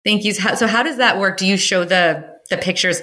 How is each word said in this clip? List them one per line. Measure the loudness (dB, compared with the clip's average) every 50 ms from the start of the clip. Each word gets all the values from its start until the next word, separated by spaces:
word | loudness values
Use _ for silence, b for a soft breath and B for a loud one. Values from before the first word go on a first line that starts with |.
| -2
Thank | 0 0 0 0
you. | -2 -2
So | -2 -2
how, | -2 0
so | 0 0
how | 2 2 0 0
does | 0 0
that | 0 2 2 2 2
work? | 0 -2 -2
Do | 0 0
you | 0 2
show | 2 2 0 0 0 0
the, | 2 2 2 4 2 0 -2 -6 -14 -20 -20 -10 -6
the | -6
pictures, | -4 -2 -4 -2 -2 -2 -2 -2 -4